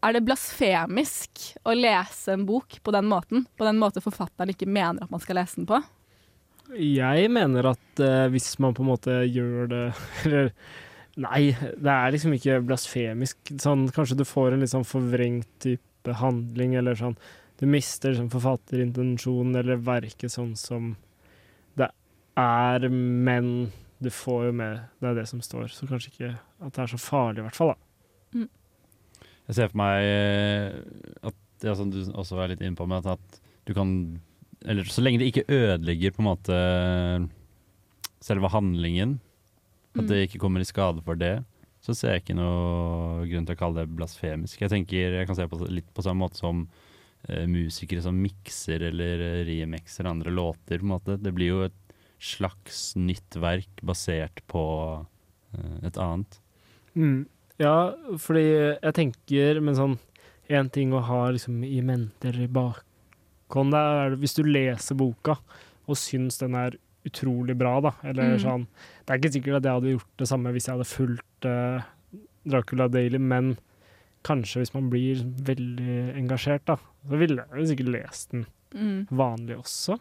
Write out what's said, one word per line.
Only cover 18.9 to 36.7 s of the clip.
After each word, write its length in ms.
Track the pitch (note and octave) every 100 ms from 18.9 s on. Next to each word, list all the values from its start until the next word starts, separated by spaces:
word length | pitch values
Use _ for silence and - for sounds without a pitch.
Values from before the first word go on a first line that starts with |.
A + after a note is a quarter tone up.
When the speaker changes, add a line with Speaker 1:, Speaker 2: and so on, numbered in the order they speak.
| B2 B2+ A#2+ B2+ B2 B2 B2+
Speaker 2:
eller 220 | B2 B2+
verket 480 | A#2+ B2 A2+ - B2
sånn 220 | - A#2+ A2
som 360 | - A#2+ A#2 A2 _ _ _ _ _ _ _ -
det 120 | B2+ - _ _ _ -
er, 500 | B2 A#2 B2 B2 B2+
men 800 | B2+ B2 B2 B2+ B2 B2 B2 A#2+ - - _
du 140 | B2+
får 300 | - - B2 A#2+
jo 60 |
med 300 | A#2+ A2 A2 A#2 _
deg 140 | B2 A#2
det 80 | A2
som 140 | A#2+
står, 300 | - A#2+ A2+
så 140 | - C3+
kanskje 220 | B2+ -
ikke 180 | _ B2 A#2
at 340 | - _ C#3 C3
det 80 |
er 80 | B2
så 80 | A#2+
farlig 400 | - C#3+ A#2+ G#2+
i 60 | A2
hvert 100 | -
fall, 140 | E3
da. 640 | - _ _ _ _ _ A#3+
Speaker 1:
Mm. 100 | A3+ _ _ _ _ _ _ _ - _ -
Speaker 3:
Jeg 80 | A#2
ser 140 | A2
for 80 | G#2
meg, 240 | G2+ G2
eh, 1200 | G2+ G2+ G2+ G2+ G#2 G#2 G2+ D#2 - - - G1+ -
at, 40 | - _ _
ja, 80 | G#2+
som 140 | G2 G2+
du 80 | F#2+ F#2
også 240 | F#2+ F#2 F#2
var 140 | F#2
litt 80 | F2+
inne 140 | F#2 F2
på 80 | F2
med, 140 | F#2 F#2
at, 80 | F#2
at 240 | - - _ _ -
du 60 |
kan, 160 | G2 F#2+ F#2 E2+ E2+ - _ - - -
eller 180 | G#2 F#2+
så 160 | -
lenge 160 | B2+ A#2+
det 100 | B2+
ikke 140 | B2 -
ødelegger 640 | C#3 A2+ F2+ E2 E2+ F#2
på 80 | F#2
en 60 | G#2+
måte 300 | F2+ - F2+ F2+